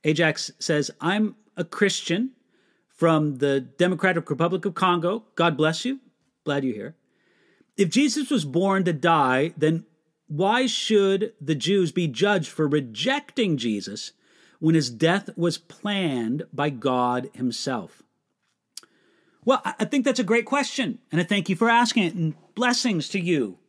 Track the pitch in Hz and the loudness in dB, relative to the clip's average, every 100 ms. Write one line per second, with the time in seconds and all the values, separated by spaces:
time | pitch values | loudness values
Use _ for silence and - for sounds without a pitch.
0 | 151 156 160 151 - - - 151 143 - | 0 2 2 0 -8 -10 -2 -2 -2 -4
1 | 160 208 214 - _ - 170 - 196 - | -2 0 0 -4 _ -10 -8 0 0 0
2 | - 170 262 _ _ _ _ _ _ _ | -2 -2 -2 _ _ _ _ _ _ _
3 | 165 156 151 131 143 135 127 _ 180 175 | 2 4 2 0 0 0 -2 _ 0 2
4 | 185 170 - 135 170 180 196 175 185 175 | 0 0 -4 -2 0 0 -4 0 0 2
5 | 175 220 - - 170 147 156 160 247 269 | 0 -4 -8 0 0 2 0 0 -6 -8
6 | _ _ _ _ - 143 135 107 113 165 | _ _ _ _ -4 -2 -2 -4 -10 -14
7 | _ _ _ _ _ _ _ - 190 233 | _ _ _ _ _ _ _ -2 0 2
8 | 294 226 277 269 151 143 196 190 185 160 | 0 0 -2 -2 0 0 2 2 0 0
9 | 170 160 135 131 156 165 151 165 - _ | 2 4 4 2 0 0 0 0 -6 _
10 | _ _ _ 147 196 240 262 - - 214 | _ _ _ -2 0 2 0 -2 2 4
11 | 196 196 214 _ 147 151 113 202 170 180 | 4 2 -2 _ -4 -2 2 2 2 0
12 | 165 117 196 202 156 - 156 151 131 107 | -2 0 2 2 0 -2 2 2 -2 -4
13 | 214 285 285 - 214 147 117 104 95 101 | -2 -2 -4 0 0 2 0 -4 -6 -10
14 | - _ _ _ _ _ 160 160 127 113 | -12 _ _ _ _ _ 2 2 2 0
15 | 160 190 196 - 170 - _ - 208 196 | 2 2 -4 -4 -2 -2 _ -12 -6 -2
16 | 175 127 113 139 - 143 147 127 135 127 | -2 -2 -2 -4 -6 -4 -4 -2 0 2
17 | 123 123 123 - 123 113 - 127 90 - | 2 0 -4 -6 -4 -4 -6 -6 -8 -20
18 | _ _ _ _ _ _ _ - _ _ | _ _ _ _ _ _ _ -18 _ _
19 | _ _ _ _ - 262 - - 220 285 | _ _ _ _ 0 0 0 -4 -2 0
20 | 254 240 190 233 226 285 269 - 214 - | 0 0 0 0 0 -2 -2 -4 -4 -6
21 | _ 160 170 202 190 180 226 233 - - | _ -2 0 0 0 0 4 4 4 2
22 | 180 175 160 151 _ - 247 247 247 180 | 0 0 -4 -4 _ -2 0 0 0 -2
23 | - 196 175 160 110 90 | -2 -4 0 0 0 -6